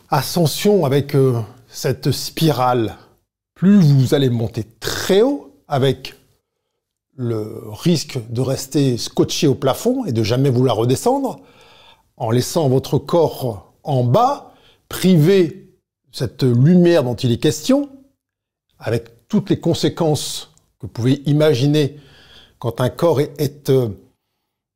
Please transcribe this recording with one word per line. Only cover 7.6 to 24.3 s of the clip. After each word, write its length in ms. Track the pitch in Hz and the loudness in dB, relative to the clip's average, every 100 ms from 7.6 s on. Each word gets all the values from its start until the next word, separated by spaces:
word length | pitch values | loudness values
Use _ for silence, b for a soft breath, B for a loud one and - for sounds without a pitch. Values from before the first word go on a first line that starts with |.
| 117 | -14
risque 480 | 107 165 170 - 127 110 | -6 -2 -2 -2 -10 -8
de 100 | 117 | -6
rester 560 | 131 135 - 156 139 117 | -4 -4 -4 -2 0 -2
scotché 520 | - - 160 - 147 | -4 -2 -2 0 0
au 60 | |
plafond 500 | 131 135 123 226 262 220 | 0 -2 -2 -2 -2 -2
et 60 | |
de 100 | 113 | -2
jamais 280 | 107 123 143 | -2 0 0
vouloir 260 | 120 131 107 | 2 0 0
redescendre, 640 | 113 131 - 277 269 - b b b b b b b - | 0 0 0 -2 -4 -8 b b b b b b b -8
en 140 | 120 | -2
laissant 380 | 117 123 185 147 | -2 -2 -2 0
votre 280 | 131 - 143 | 0 0 -4
corps 800 | - 170 151 - 127 98 - _ | 0 0 0 -2 -8 -8 -14 _
en 220 | - 135 | -4 -2
bas, 500 | 123 160 247 285 - b b b b | 2 2 2 -2 -10 b b b b
privé 600 | - 180 180 151 196 165 - - _ _ _ _ | -2 2 4 6 4 2 -2 -20 _ _ _ _
de 60 | - | -8
cette 280 | 117 - | -8 -2
lumière 580 | 135 120 139 180 175 170 | 2 4 6 6 6 4
dont 120 | 123 113 | 0 -2
il 160 | 127 | -2
est 60 | 117 | 0
question, 520 | 151 151 - 269 285 - _ _ _ _ _ _ _ _ | 0 0 0 0 0 -10 _ _ _ _ _ _ _ _
avec 320 | - 117 - _ _ | -4 -4 -6 _ _
toutes 220 | 214 - | -2 -2
les 100 | 165 | -2
conséquences 920 | 170 156 165 - 165 151 - - - _ _ _ | -2 0 -2 -2 -2 -2 -4 -12 -16 _ _ _
que 80 | 104 | -16
vous 60 | |
pouvez 300 | - 117 135 - | -4 -2 0 0
imaginer 680 | 147 151 131 143 151 139 - B B B B B B | 2 2 2 2 2 0 -4 B B B B B B
quand 220 | 120 - | -8 -4
un 80 | 127 | -4
corps 320 | - 170 131 | 0 0 0
est, 200 | 143 147 | -2 -4
est, 300 | 143 - - | -6 -4 -2
euh, 180 | 135 120 95 _ _ _ | 0 0 -6 _ _ _